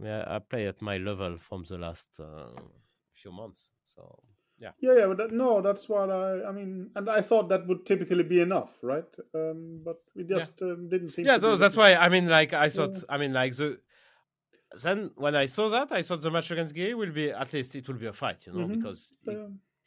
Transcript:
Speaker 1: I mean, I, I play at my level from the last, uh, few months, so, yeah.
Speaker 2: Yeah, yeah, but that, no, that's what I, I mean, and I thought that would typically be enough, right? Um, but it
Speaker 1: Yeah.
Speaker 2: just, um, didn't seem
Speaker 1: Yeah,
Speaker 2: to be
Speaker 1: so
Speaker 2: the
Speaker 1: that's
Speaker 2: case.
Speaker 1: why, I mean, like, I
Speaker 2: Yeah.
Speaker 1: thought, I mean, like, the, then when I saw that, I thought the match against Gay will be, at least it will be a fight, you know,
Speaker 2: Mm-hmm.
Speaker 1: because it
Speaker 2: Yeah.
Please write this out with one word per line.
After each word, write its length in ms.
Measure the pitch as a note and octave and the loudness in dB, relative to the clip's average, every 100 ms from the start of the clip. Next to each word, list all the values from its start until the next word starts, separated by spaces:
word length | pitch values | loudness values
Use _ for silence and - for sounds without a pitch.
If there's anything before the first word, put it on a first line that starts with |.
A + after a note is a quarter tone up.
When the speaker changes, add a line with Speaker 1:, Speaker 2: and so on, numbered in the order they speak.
Speaker 1:
I 40 | |
mean, 80 | G#2+ | -10
I, 240 | G#2+ F#2 G#2+ | -8 -6 -8
I 20 | |
play 280 | - B2+ G#2 | -8 -6 -6
at 140 | F#2+ | -6
my 160 | G#2 G2 | -6 -6
level 380 | F#2+ G2 F#2+ E2+ | -6 -6 -8 -10
from 280 | - F#2+ E2 | -12 -14 -12
the 100 | F#2 | -12
last, 300 | E2+ E2+ - - | -12 -12 -18 -20
uh, 320 | D#2 D#2 C2 B1 - _ _ _ _ | -20 -18 -20 -20 -20 _ _ _ _
few 200 | _ G2+ | _ -20
months, 380 | F2+ A2 F#2 - _ _ | -18 -18 -20 -20 _ _
so, 360 | _ - - _ _ _ _ | _ -20 -20 _ _ _ _
yeah. 100 | - - | -20 -4
Speaker 2:
Yeah, 120 | B3+ B3+ | 4 6
yeah, 100 | G3+ | 4
but 100 | F#3+ | 0
that, 120 | A3+ | -4
no, 300 | A3+ B3+ G#3+ | -2 2 2
that's 260 | G3 G3+ - | 2 -2 -2
what 220 | G#3 G3 | -2 -2
I, 320 | F#3+ F#3+ F#3+ | -2 -4 -6
I 80 | G#3 | -8
mean, 380 | G3 G3 F#3+ F#3 - | -10 -10 -12 -12 -8
and 120 | G3+ | -2
I 120 | G#3+ | 0
thought 260 | G3+ A3+ F#3 | 4 2 4
that 180 | F#3 F3+ | 0 0
would 180 | F3+ - | -4 0
typically 380 | F#3+ F3 F3+ | 0 2 0
be 180 | D#3+ F3 | 4 4
enough, 360 | E3+ F#3 A#2 - | 4 2 -2 -8
right? 240 | A#2+ C#3 E3+ - - | -6 -6 -6 -14 -12
Um, 460 | D#3+ D#3+ D#3+ E3 E3 D#3+ | -6 -6 -8 -12 -14 -12
but 140 | E3 _ - | -14 _ -10
it 100 | E3+ | -4
Speaker 1:
Yeah. 80 | F#3+ | -2
Speaker 2:
just, 220 | D#3+ - | -4 -6
um, 280 | F#3 F3 F3 | -6 -6 -4
didn't 220 | F#3 E3+ | -4 -4
seem 140 | C#3+ E3+ | -2 4
Speaker 1:
Yeah, 100 | B3 | 6
Speaker 2:
to 40 | |
be 40 | |
Speaker 1:
so 80 | G#3 | 6
Speaker 2:
the 60 | G3+ | 6
Speaker 1:
that's 180 | G3 G3+ | 6 8
Speaker 2:
case. 20 | |
Speaker 1:
why, 180 | G#3 F3+ | 8 10
I 140 | F3 | 8
mean, 180 | F3+ F3 | 6 6
like, 240 | D#3+ D#3 | 6 6
I 120 | D#3+ D3+ | 4 2
Speaker 2:
Yeah. 40 | |
Speaker 1:
thought, 320 | D3 D3 - - | 2 -2 -4 -6
I 100 | C#3+ | -4
mean, 140 | C#3+ | 0
like, 240 | C3 B2+ B2+ | 0 0 -2
the, 240 | D3 A#2+ _ _ _ _ _ _ _ _ _ - | -6 -6 _ _ _ _ _ _ _ _ _ -8
then 280 | D3+ G3+ G3+ - | -2 -2 -4 -4
when 200 | C#3+ D3 | 0 2
I 100 | C#3 | 2
saw 240 | - G#3+ | 0 0
that, 220 | A3 C#4+ | 0 0
I 100 | A3+ | -2
thought 180 | E3 F3 | -4 -4
the 80 | D#3 | -2
match 200 | E3 D#3+ | -2 -2
against 240 | E3 E3 D3 | -4 -6 -6
Gay 180 | F#3 | -6
will 180 | A#3+ G3+ | -4 -6
be, 200 | D3+ D3 | -4 -4
at 200 | G#2+ C3+ | -4 -6
least 220 | D3+ B2+ C#3+ | -6 -6 -10
it 120 | B2+ | -10
will 80 | C3 | -10
be 100 | A2+ | -10
a 60 | |
fight, 320 | G2+ B2+ - - | -6 -6 -6 -10
you 80 | |
know, 140 | F3+ F3 | -8 -6
Speaker 2:
Mm-hmm. 60 | A3 | -6
Speaker 1:
because 320 | A3+ F#2+ - _ - | -6 -10 -18 _ -12
it 60 | |
Speaker 2:
Yeah. 140 | G#3+ G#3 G3 _ _ | -12 -12 -18 _ _